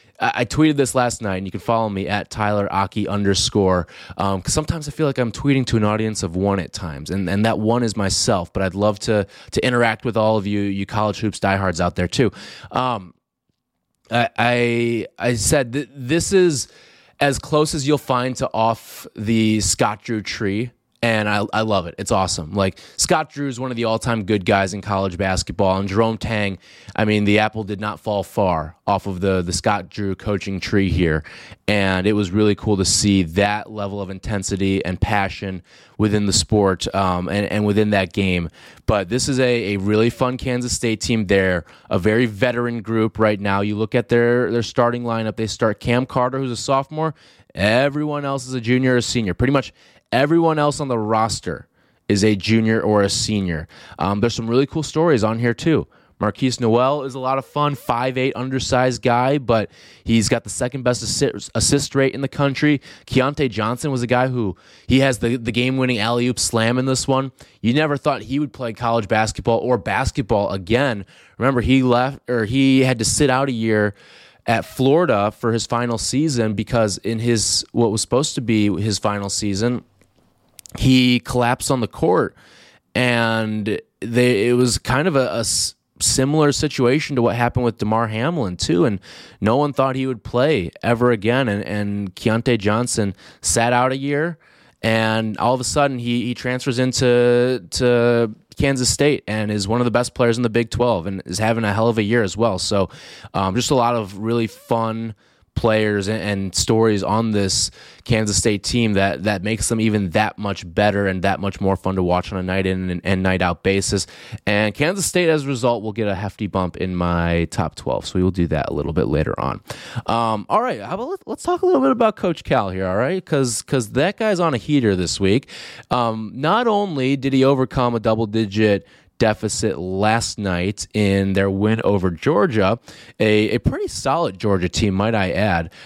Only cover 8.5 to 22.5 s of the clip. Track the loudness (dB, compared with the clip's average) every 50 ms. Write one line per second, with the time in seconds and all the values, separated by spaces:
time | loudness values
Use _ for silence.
8.5 | -4 -4 -2 -2 0 0 0 0 0 0 -2 -2 0 0 0 -2 -8 -18 -18 -8
9.5 | -2 -2 0 2 2 2 2 2 0 -2 -4 -4 0 2 2 2 2 2 0 -2
10.5 | -2 -2 -2 -2 -4 -4 -6 -4 -2 -2 0 0 -2 -2 -4 -4 -4 -2 0 0
11.5 | 0 2 0 -2 0 0 -2 -2 -2 -2 -4 -2 0 2 2 0 0 -4 -12 -18
12.5 | -18 -20 -12 -6 -4 -2 -2 -2 -2 -4 -8 -12 -20 _ _ _ _ _ _ _
13.5 | _ _ _ _ _ _ _ _ _ _ _ -4 -2 0 0 0 0 0 0 2
14.5 | 2 2 2 2 2 0 0 0 0 -2 -4 -6 _ -4 -2 -2 -2 0 0 2
15.5 | 2 2 2 0 -4 -6 -8 -8 -10 -10 -6 -2 -2 -2 0 2 4 4 4 4
16.5 | 2 0 -4 -8 -14 -20 -20 -20 -20 _ _ _ _ 0 2 2 2 0 -2 0
17.5 | 2 2 2 2 0 -2 0 0 0 0 0 0 -2 0 -2 -4 -4 -4 -6 -4
18.5 | -2 0 2 2 0 -2 -6 -16 -20 -20 -20 -16 -12 -6 -2 0 2 4 4 4
19.5 | 4 2 2 0 0 0 0 -2 -2 -4 -8 -6 -6 -6 -6 -6 -6 -4 -4 -2
20.5 | -2 -2 -4 -6 -10 _ _ _ _ _ -2 0 0 0 0 0 0 -2 -2 -2
21.5 | -2 -2 0 0 0 0 -2 -4 -8 -10 -4 0 0 0 0 0 -2 -6 -6 -4